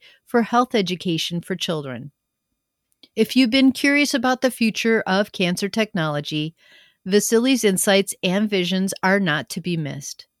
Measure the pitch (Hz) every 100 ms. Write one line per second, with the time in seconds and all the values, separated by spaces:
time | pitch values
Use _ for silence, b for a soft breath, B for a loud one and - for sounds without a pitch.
0 | b b _ 240 220 240 247 226 180 180
1 | 185 160 - 170 - 185 - 156 143 117
2 | 131 - _ _ _ _ _ _ _ _
3 | _ - 220 254 254 269 262 - 285 285
4 | 285 277 254 254 262 - 226 - 226 226
5 | - 190 208 - 175 180 196 220 214 175
6 | 156 147 147 156 156 b b b b b
7 | 185 202 - 226 254 254 208 185 214 196
8 | 196 - 185 190 214 196 175 190 190 -
9 | 185 202 180 151 123 190 175 165 147 139
10 | - - - _